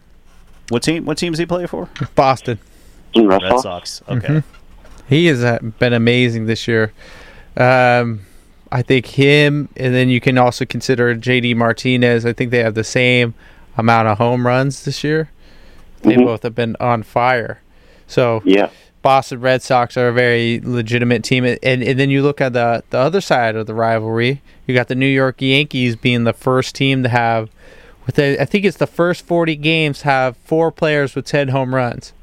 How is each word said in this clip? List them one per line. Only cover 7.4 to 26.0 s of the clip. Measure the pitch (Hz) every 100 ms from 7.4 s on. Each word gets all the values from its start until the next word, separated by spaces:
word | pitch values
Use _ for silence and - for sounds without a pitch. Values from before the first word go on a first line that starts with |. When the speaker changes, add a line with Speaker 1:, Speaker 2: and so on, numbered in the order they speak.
| - -
Speaker 2:
Um, | 127 127 123 120 120 110 - - - _ _
I | 127
think | 120 131 -
him, | - 139 147 147 147 143 -
and | 127
then | 127 127
you | 120
can | 139 127
also | 123 -
consider | 135 123 - 127 120 117
J | 123 127
D | 120
Martinez. | 117 117 113 127 127 123 117 120
I |
think | 113 123
they | 120
have | 113 110
the | 107
same | 131 123 123 120 - - - - -
amount | 113 113 110
of | 104
home | 120 123 120
runs | 127 139 135 143
this | 135
year. | 147 156 156 - - - - - - -
They | 107 123
Speaker 3:
Mm-hmm. |
Speaker 2:
both | 123 113
have | 120 117
been | 117 -
on | 123 117
fire. | 107 123 123 127 110 - _ - - - -
So | - 120 113 95
Speaker 3:
Yeah. | 98 98 - _ _
Speaker 2:
Boston | 139 135 - 127
Red | 127 131
Sox | - 127 120 -
are | 123
a |
very | 120 123 120 117 117
legitimate | - 123 113 120 120 120 -
team. | 127
And, | 123 -
and | 127 127 113 131
then | 139
you | 135
look | 143 143
at | 135
the, | 120 117 117 -
the | 123
other | 143 190
side | - 139 113 110
of | 110
the |
rivalry. | 110 113 113 110 113 120 139 - - -
You |
got | 123 120
the | 127
New | 135
York | 135 131 -
Yankees | 135 135 147 135 123
being | 113